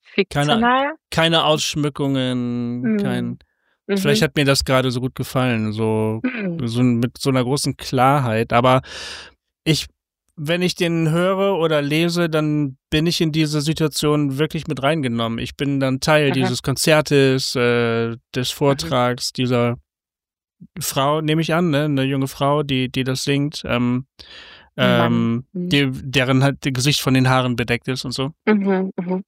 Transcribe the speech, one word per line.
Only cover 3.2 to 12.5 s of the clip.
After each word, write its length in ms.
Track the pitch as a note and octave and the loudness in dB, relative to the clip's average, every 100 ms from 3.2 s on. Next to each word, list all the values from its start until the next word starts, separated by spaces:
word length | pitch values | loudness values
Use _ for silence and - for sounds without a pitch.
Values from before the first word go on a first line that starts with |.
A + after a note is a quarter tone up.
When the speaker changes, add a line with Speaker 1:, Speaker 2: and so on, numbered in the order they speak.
| A#2+ B2 _ _ _ _ - | -4 -8 _ _ _ _ -4
Speaker 1:
Mhm. 120 | G3 | -2
Speaker 2:
vielleicht 240 | E3+ C#3 | 2 2
hat 120 | D#3 - | 2 2
mir 100 | C#3 | 2
das 180 | C#3 | 2
gerade 260 | - C3 B2+ | 2 2 2
so 100 | B2 | -2
gut 140 | B2 | -4
gefallen, 580 | - C3+ C3+ B2+ A#2 A2 | -6 -4 0 0 0 -2
so, 480 | G#2 A2 A2 A2 A2 | 0 0 2 0 -2
Speaker 1:
Mhm. 420 | B3+ B3 G3 E3 A#2 | -4 -4 -6 -4 -4
Speaker 2:
so 160 | A#2 | 2
mit 360 | B2+ A#2 A#2+ - | 2 2 -2 -2
so 100 | C#3+ | -2
einer 140 | C3 | 0
großen 320 | B2 C#3 C#3+ B2+ | 0 -2 -2 -6
Klarheit. 760 | - C3 C3 D3 B2+ A2 A2+ | -4 2 4 4 2 0 2
Aber 260 | A#2 B2+ C3 - - - - - _ _ _ | 4 4 4 0 -14 -14 -16 -20 _ _ _
ich, 220 | - D3 - _ _ _ _ | -2 0 -2 _ _ _ _
wenn 280 | - D3 F3 | -12 -4 0
ich 120 | F3+ | 0
den 360 | - F3 E3 D#3+ | 0 -2 0 0
höre 480 | E3 F3+ F#3+ G3 F#3 | 2 0 0 0 0
oder 240 | D#3+ D3+ | 2 0
lese, 460 | C#3+ D3+ E3+ E3+ E3+ | 0 0 0 0 0
dann 480 | D#3 D3+ | 0 0